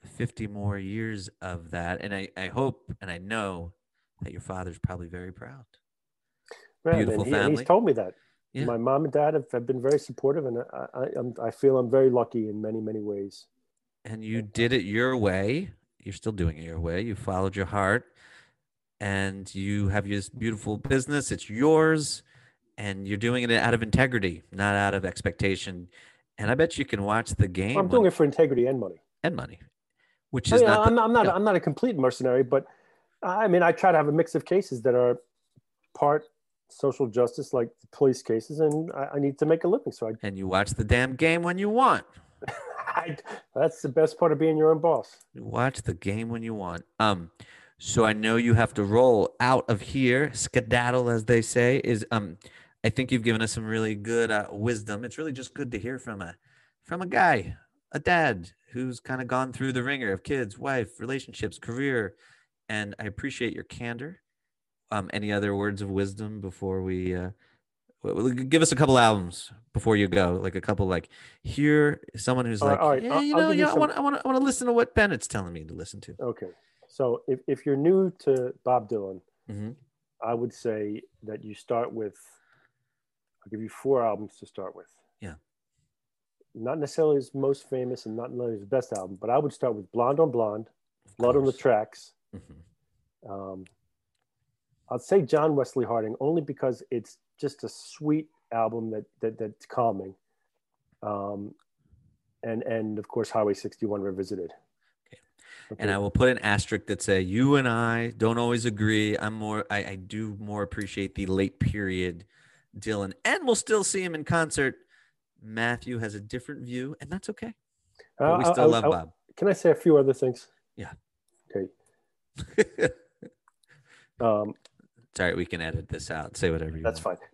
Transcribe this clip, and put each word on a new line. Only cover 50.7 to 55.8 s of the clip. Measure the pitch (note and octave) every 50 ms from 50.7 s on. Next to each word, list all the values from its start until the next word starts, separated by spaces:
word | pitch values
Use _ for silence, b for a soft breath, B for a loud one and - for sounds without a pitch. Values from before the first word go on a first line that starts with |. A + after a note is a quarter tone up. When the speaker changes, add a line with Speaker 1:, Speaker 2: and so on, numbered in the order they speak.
| A#2+ A#2+ A#2+ B2 B2 B2+ B2 A#2+
Speaker 1:
as | A#2 A2+ G#2+
they | A2+ B2 A#2
say. | A2 - - B2 A#2+ A#2+ C3 C#3
Is | - - A#2+ G#2 G#2+ -
um, | A#2 A2 G#2 E2+ E2 - B B B B B B B B -
I | A2+
think | - - C3 B2
you've | C3 A#2+
given | G#2+ A#2 A2 A2
us | A2+ A2
some | - A#2 A2
really | A2 A2 A2+ A2 A2 A2
good, | G#2 G2+ A2+ A#2 A#2 A#2 A2
uh, | A2 G#2 G2+ -
wisdom. | - G2+ G#2+ A#2+ A#2+ G#2+ G#2+ G#2+ G#2 G2+ B2
It's | A#2+ - -
really | D#3+ D#3+
just | C3+ B2+ A#2+ - -
good | - C#3+ A#2+
to | A#2+
hear | G#2